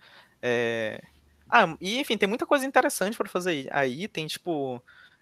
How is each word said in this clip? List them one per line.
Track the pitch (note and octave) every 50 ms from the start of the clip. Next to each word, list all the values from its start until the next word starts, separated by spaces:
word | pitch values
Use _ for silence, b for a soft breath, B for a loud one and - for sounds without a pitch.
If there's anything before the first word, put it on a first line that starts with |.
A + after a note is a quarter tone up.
| b b b b b b b _
É, | - B2 A#2+ A#2+ A#2+ A#2 A#2 A2+ A2 G#2+ - - - - _ _ _ _ _ _ _ -
ah, | - A#3+ G#3 E3+ D#3+ -
e, | F3 F#3 A3 B3+
enfim, | D4 - A#3+ G#3
tem | - F#3+
muita | G#3 - F4
coisa | - D4+ C#4+ B3+
interessante | C4+ - C4+ B3+ D4 - - F#3 F#3+ A#3+ -
pra | - G#3
fazer | - F#3 F3 F#3
aí. | E3+ C#3+ C3 -
Aí | - C#3+ C#3 C3 B2 D3+ F#3+ A3
tem, | - E3 D#3 D3+
tipo, | - - - F3+ E3 D3 C#3 C3 B2 A#2+ b b b b b b b b